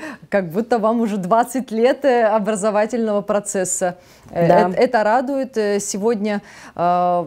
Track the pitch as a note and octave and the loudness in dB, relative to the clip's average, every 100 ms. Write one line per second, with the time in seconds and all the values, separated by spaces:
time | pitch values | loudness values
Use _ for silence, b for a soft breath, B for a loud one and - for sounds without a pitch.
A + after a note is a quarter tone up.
0 | D4+ B3 - G3+ F3 F3 A#3 A#3+ G#3+ A#3 | -6 -16 -4 -2 -2 -2 0 0 2 2
1 | A3 G3+ F3 A3+ B3 C4 - A3 A#3+ C4 | 0 -2 2 2 2 -2 -4 2 2 2
2 | C#4+ A#3+ A3 G#3+ G3+ G#3+ G#3+ G#3 A3 A#3 | 2 4 4 2 0 0 0 0 0 0
3 | A3 G#3 G3+ G#3 G#3 G3 F#3 - F3+ F3 | -2 -2 0 -2 -2 -4 -4 -2 -4 -4
4 | B B - E3+ E3+ F3 F3+ F#3 B3+ A#3+ | B B -8 0 2 4 2 2 0 2
5 | G#3 A#3+ B3+ C4+ C4 A3+ G#3 G3+ G3+ G3+ | 2 0 0 -4 -4 -4 -2 -2 -4 -4
6 | G#3+ A3+ G#3+ G3+ B B B - F3 F3+ | -2 -2 -2 -4 B B B -4 0 2
7 | F3+ F3 | 2 0